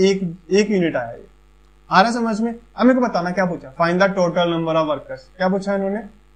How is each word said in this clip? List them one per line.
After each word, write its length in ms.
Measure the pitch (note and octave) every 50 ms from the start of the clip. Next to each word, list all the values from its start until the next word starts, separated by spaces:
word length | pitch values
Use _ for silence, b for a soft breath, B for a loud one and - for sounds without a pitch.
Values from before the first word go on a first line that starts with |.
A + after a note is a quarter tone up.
एक, 360 | F#3+ F#3+ G3 F#3+ F#3+ E3+ E3 - - -
एक 200 | F3+ G3 G#3+ G#3
unit 240 | G#3+ F#3+ F3 D#3+ C#3
आया 160 | C3+ B2 A#2
ये। 140 | A#2+ - - - - _ _ _ _ _ _ _ _ _ _ -
आ 120 | D#3+ F3
रहा 80 | G3 A#3
है 60 | A#3
समझ 240 | B3 A#3 A3+ A3 G3+
में? 120 | A3+ A#3 A3+ - - - -
अब 100 | - G#3
मेरे 140 | B3 C4 B3+
को 60 | B3
बताना 260 | A3+ - F#3+ E3+ F3
क्या 140 | F3+ F#3+ F#3+
पूछा, 280 | F3+ F3 D3 - C3+ C3
find 260 | - E3+ E3+ F3 F3+
the 60 | G3 G3
total 420 | F#3+ F#3+ F3+ F3 D#3+ F3 F3 F3
number 220 | E3+ E3 E3 D#3+ D#3+
of 140 | D#3+ D#3+ D3+
workers। 360 | D3 C3+ - - C3 C3 - - - -
क्या 120 | F#3 F#3
पूछा 260 | F#3+ G3+ F#3+ G3 G3+
इन्होंने? 260 | G3 G3 G3 G3 G#3+ A3+ - - - _ _ -